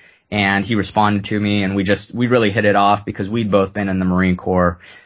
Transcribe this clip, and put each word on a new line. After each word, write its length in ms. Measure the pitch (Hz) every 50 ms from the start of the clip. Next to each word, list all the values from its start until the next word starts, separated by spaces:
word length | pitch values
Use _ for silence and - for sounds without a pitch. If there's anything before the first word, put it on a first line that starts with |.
| - - _ _ _ _
and 340 | 101 104 101 98 98 101 98
he 100 | 107 117
responded 500 | 104 95 - - 107 104 104 104 101 101
to 140 | - 107 104
me, 240 | 104 104 104 104 98
and 120 | 95 98
we 80 | 101 95
just, 320 | 98 101 - - - -
we 120 | 117 123 117
really 220 | 123 120 113 104
hit 140 | 98 113 104
it 140 | 104 101 101
off 260 | 101 101 104 101 104
because 260 | - - - 101 98
we'd 220 | 107 117 117 104
both 220 | 98 101 95 95 -
been 160 | 104 101 101
in 100 | 95 95
the 60 | 92
Marine 320 | 92 90 92 92 92 90 90
Corps. 420 | - 95 92 90 90 87 82 - - - - - -